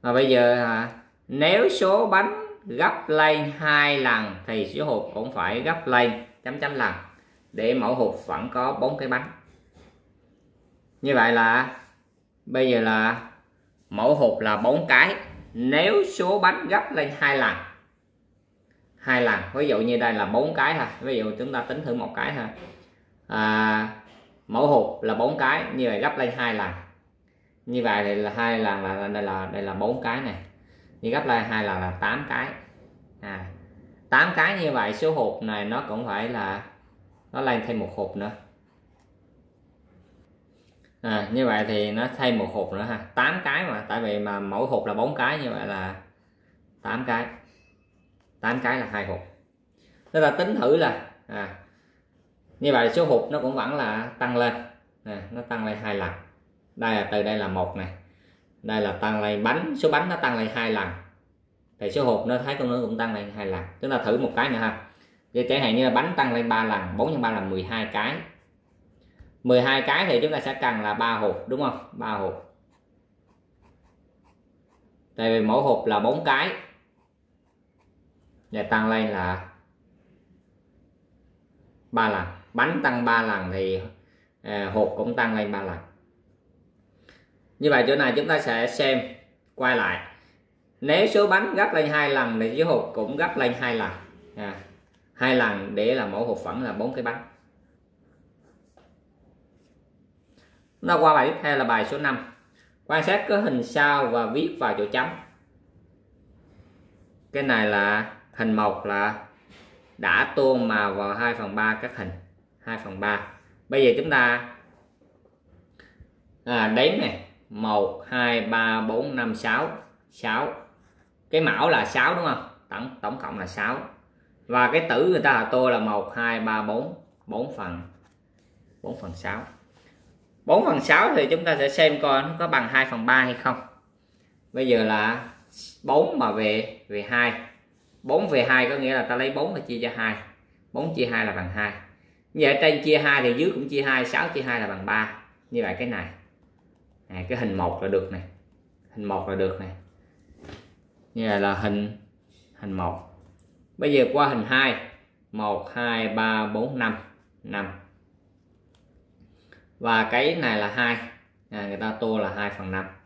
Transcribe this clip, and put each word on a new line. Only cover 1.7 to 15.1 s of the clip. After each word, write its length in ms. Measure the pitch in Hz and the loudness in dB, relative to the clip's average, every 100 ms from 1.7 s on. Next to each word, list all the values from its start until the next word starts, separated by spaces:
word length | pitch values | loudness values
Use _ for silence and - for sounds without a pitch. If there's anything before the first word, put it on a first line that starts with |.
| - 190 202 214 | 4 4 4 4
bánh 380 | 196 208 427 - - 202 | 4 2 -4 -10 -14 -10
gấp 440 | 120 180 - - | 0 0 0 0
lên 420 | 151 156 151 143 143 | 4 4 4 0 -2
hai 400 | 151 147 147 139 | 2 4 4 4
lần 380 | 127 113 104 92 - | 2 2 0 -8 -6
thì 280 | 110 95 139 | -4 -4 -4
số 100 | 151 | -2
hộp 260 | 110 - | -2 -2
cũng 180 | 107 123 | -8 -6
phải 300 | - 87 113 | -2 -2 0
gấp 260 | 156 165 135 | -2 -2 2
lên 380 | 123 120 107 - _ | 4 4 0 -12 _
chấm 160 | 123 139 | -12 -6
chấm 160 | 143 139 | -6 -2
lần 180 | 107 90 - - _ _ _ | -2 -2 -14 -20 _ _ _
để 200 | - 113 | -2 0
mỗi 220 | 127 113 127 | 0 0 0
hộp 200 | 110 - - | 0 -2 -8
vẫn 240 | 85 110 | -8 -4
có 240 | 127 127 - | -2 -2 0
bốn 160 | 131 147 | -2 -2
cái 100 | 131 | -4
bánh. 240 | 127 - - _ _ _ - - _ _ _ _ _ _ _ _ _ _ _ | -4 -4 -18 _ _ _ -20 -20 _ _ _ _ _ _ _ _ _ _ _
Như 140 | 139 131 | 2 4
vậy 180 | 117 | 6
là 460 | 117 113 120 131 - - _ _ _ _ _ - | 6 6 4 0 -8 -20 _ _ _ _ _ -4
bây 240 | 131 131 | 2 4
giờ 120 | 117 | 4
là 500 | 110 110 110 117 - - _ _ _ _ _ | 4 4 2 0 -8 -20 _ _ _ _ _
mỗi 260 | 104 120 147 | 2 4 6
hộp 240 | 120 - | 4 4
là 180 | 110 104 | 0 2
bốn 300 | 117 151 156 | 4 2 6
cái. 280 | 127 175 | 6 6